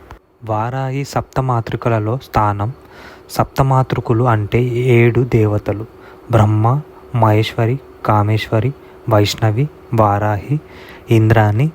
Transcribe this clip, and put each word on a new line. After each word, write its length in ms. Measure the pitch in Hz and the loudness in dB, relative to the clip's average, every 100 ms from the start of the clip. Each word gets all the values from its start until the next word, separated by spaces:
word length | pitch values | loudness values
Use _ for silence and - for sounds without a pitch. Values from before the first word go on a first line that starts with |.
| - - _ _ | -20 -20 _ _
వారాహి 600 | 110 107 117 131 135 135 | -6 -4 -4 -4 -6 -6
సప్తమాతృకలలో 1120 | 139 131 - - 131 120 - - 120 113 107 127 | -6 -6 -6 -4 -2 -2 -2 -4 -2 -2 -2 -6
స్థానం. 500 | - 110 104 101 104 143 - - - - - | -4 -2 0 -2 -6 -8 -18 -20 -20 -20 -12
సప్తమాతృకులు 960 | - - - 135 131 127 - - 113 | -4 -4 0 0 2 0 -2 -2 0
అంటే 380 | 127 107 104 117 | 2 0 0 -2
ఏడు 560 | 123 117 127 120 117 117 | 0 -2 2 4 4 2
దేవతలు. 680 | 120 117 107 104 - 101 110 - - - - | 0 2 2 0 -4 -8 -8 -16 -20 -20 -2
బ్రహ్మ, 500 | 113 104 107 113 139 - - - | 2 4 2 2 0 -4 -18 -8
మహేశ్వరి, 680 | 120 110 107 110 - 113 135 - - - | 0 2 2 0 -2 -2 -4 -8 -10 0
కామేశ్వరి, 680 | 107 104 110 - 113 123 139 - - - | 0 2 -2 -2 -2 -2 -6 -18 -14 0
వైష్ణవి, 580 | 110 104 - 113 107 147 - - | 2 2 0 -2 0 -4 -6 -6
వారాహి, 680 | 113 107 101 107 104 - 147 - - - - - | 0 2 2 -2 -4 -4 -6 -6 -20 -20 -14 0
ఇంద్రాణి, 600 | 113 110 110 107 104 156 | 2 4 4 2 2 -2